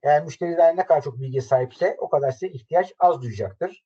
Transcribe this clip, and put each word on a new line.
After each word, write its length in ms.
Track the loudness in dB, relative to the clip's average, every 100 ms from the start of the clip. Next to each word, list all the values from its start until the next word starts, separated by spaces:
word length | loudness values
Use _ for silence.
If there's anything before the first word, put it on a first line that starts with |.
Eğer 200 | 4 2
müşteriler 520 | 0 -8 -6 4 4 4
ne 100 | 2
kadar 160 | 2
çok 180 | 0 -8
bilgiye 220 | -6 -4
sahipse 540 | 0 0 0 -2 -4 -2
o 100 | -2
kadar 220 | -2 -2
size 160 | -4 -8
ihtiyaç 460 | -10 _ -2 -2 _
az 220 | 0 2
duyacaktır. 640 | -6 -8 -10 -8 -10 -10